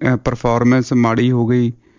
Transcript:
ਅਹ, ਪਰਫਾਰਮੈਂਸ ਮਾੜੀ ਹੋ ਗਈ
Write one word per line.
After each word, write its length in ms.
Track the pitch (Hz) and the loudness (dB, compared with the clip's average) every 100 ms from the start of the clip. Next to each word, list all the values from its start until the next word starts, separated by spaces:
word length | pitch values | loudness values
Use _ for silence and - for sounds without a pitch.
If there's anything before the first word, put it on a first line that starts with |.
| 127 | -2
ਅਹ, 40 | 123 | -2
ਪਰਫਾਰਮੈਂਸ 760 | - 117 123 117 120 127 123 | -4 -4 -2 0 2 2 0
ਮਾੜੀ 380 | 127 117 113 123 | 0 0 0 0
ਹੋ 160 | 123 117 | 0 0
ਗਈ 260 | 123 120 117 _ | 0 -2 -6 _